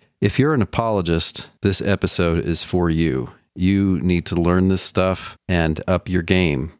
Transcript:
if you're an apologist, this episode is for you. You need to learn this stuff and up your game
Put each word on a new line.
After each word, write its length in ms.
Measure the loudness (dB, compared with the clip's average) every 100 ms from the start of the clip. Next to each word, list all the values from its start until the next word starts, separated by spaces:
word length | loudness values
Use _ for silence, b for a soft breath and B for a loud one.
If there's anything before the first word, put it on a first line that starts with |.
| b _
if 200 | -2 2
you're 160 | 2 2
an 80 |
apologist, 880 | 0 -2 0 0 0 0 0 -4 -8 _
this 180 | -2 0
episode 640 | 0 -2 0 0 0 0
is 200 | -2 -4
for 260 | -2 0 0
you. 400 | 2 0 0 -6 -14 _ -2
You 440 | 0 2 2 0
need 240 | 0 0 0
to 100 | 0
learn 320 | 2 2 2
this 140 | 2
stuff 560 | 0 0 0 -2 -8 -16 -2
and 320 | 0 0 -2 -2
up 220 | -2 0
your 140 | -4
game 500 | 2 2 2 0 -6